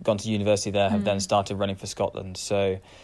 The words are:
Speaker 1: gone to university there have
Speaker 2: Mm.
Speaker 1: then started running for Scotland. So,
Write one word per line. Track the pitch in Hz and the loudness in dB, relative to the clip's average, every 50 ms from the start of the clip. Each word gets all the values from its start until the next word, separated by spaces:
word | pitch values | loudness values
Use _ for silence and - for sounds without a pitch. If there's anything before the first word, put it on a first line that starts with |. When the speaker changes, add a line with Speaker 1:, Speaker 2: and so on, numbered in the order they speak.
| - | 0
Speaker 1:
gone | - 107 | 0 0
to | 101 - 113 | 0 0 -2
university | 107 101 101 107 104 98 - 104 | 0 2 2 2 2 2 2 0
there | 98 104 98 98 | 2 2 2 2
have | 107 104 | 2 2
Speaker 2:
Mm. | 98 | 2
Speaker 1:
then | 104 98 98 | 0 0 0
started | 98 - 107 101 98 - 104 | 0 2 2 2 2 0 -2
running | 98 101 98 95 | -2 -2 -2 -4
for | - - | -6 -8
Scotland. | 98 - - 101 - - - - 92 92 | -8 -4 -2 -2 -2 -4 -6 -10 -10 -10
So, | - - - 104 101 98 95 95 92 - - - - | -8 -4 -2 0 2 2 2 0 -2 -6 -14 -20 -20